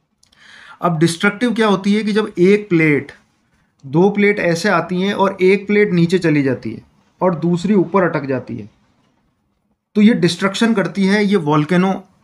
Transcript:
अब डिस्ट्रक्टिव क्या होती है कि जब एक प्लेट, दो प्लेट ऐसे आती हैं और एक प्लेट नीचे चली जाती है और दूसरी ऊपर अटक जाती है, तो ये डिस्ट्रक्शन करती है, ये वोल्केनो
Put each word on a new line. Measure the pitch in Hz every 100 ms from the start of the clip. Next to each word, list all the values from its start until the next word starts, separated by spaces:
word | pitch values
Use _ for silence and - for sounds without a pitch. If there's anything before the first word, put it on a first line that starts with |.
| _ _ _ _ - - - -
अब | 175 156
डिस्ट्रक्टिव | 165 - 202 202 247
क्या | 220 220
होती | 190 196
है | 208
कि | 214
जब | 208 208 -
एक | 180 208 208
प्लेट, | 165 156 139 - - _ _ _ _ _ _
दो | 135 151 202
प्लेट | 208 202 202
ऐसे | 170 165 214
आती | 175 170 180
हैं | 196
और | - 190 196
एक | 185 202 202
प्लेट | 208 202
नीचे | 175 170 185
चली | 175 147
जाती | 135 120 113
है | 113 - _ _ -
और | 185 156
दूसरी | 170 175 202
ऊपर | 208 170 196
अटक | 170 160 135
जाती | 127 123 117
है, | 104 _ _ _ _ _ _ _ _ _ _ _ _ 208
तो |
ये | 214
डिस्ट्रक्शन | 190 170 - 196 196 226
करती | 196 175 196
है, | 190 208
ये | 208 202
वोल्केनो | 147 151 151 180 190 196 - _